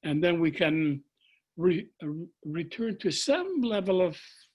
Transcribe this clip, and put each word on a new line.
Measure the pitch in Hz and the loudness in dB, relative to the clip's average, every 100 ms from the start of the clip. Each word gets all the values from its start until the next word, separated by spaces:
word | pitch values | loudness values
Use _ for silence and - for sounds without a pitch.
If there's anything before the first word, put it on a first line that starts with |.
And | 156 147 | 0 2
then | 175 170 | 2 2
we | 165 | 0
can | 151 165 160 156 139 - _ _ _ _ - | 2 2 2 0 -2 -6 _ _ _ _ 0
re-, | 175 170 220 _ | 2 2 -2 _
uh, | 151 156 175 _ | -8 -8 -10 _
return | 156 156 165 - 226 196 | -8 -6 -6 -4 -4 -2
to | 190 | -2
some | 151 - 302 370 349 | -2 0 0 0 -2
level | 240 208 190 185 | 0 0 2 2
of | 180 160 - - - | 2 -2 -16 -20 -20